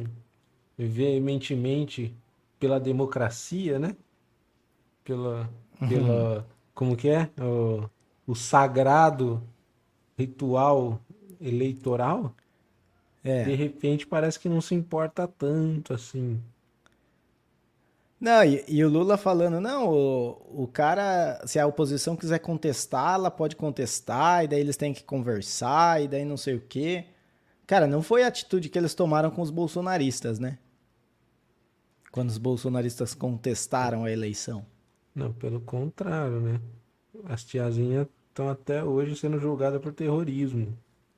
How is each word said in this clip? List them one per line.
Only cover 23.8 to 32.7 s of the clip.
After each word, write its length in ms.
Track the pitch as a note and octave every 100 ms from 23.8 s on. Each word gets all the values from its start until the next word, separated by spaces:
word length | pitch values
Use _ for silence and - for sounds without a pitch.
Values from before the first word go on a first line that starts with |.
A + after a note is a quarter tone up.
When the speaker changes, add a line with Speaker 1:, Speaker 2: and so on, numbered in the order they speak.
| D#3+ - - B2 E3+ F3
Speaker 2:
e 40 | D#3
daí 120 | D3
eles 160 | C#3+ C3+
têm 160 | D3
que 80 | C3
conversar, 1000 | - C#3 A#2+ G#2 - - A#2+ D3+ E3+ D#3+
e 60 | C#3+
daí 160 | C#3
não 120 | D3 C#3
sei 160 | C#3
o 60 | A#2+
quê." 440 | - C3 D#3 F3+ F3 _ _ _ _ _ -
Cara, 200 | F#3+ D3
não 140 | D3
foi 200 | D#3+ A#3+
a 60 | B3
atitude 420 | A#3 - F#3 D#3
que 80 | F3
eles 160 | E3
tomaram 360 | - E3+ D3+ D#3
com 120 | F3
os 80 | D#3+
bolsonaristas, 880 | E3 E3+ F3 F3+ F3+ C3+ - A#2+ A2
né? 200 | B2+ C3+ _ _ _ _ _ _ _ _ _ _ _ _ _ _ _
Quando 180 | B2+ B2
os 80 | A2
bolsonaristas 760 | B2 B2 C3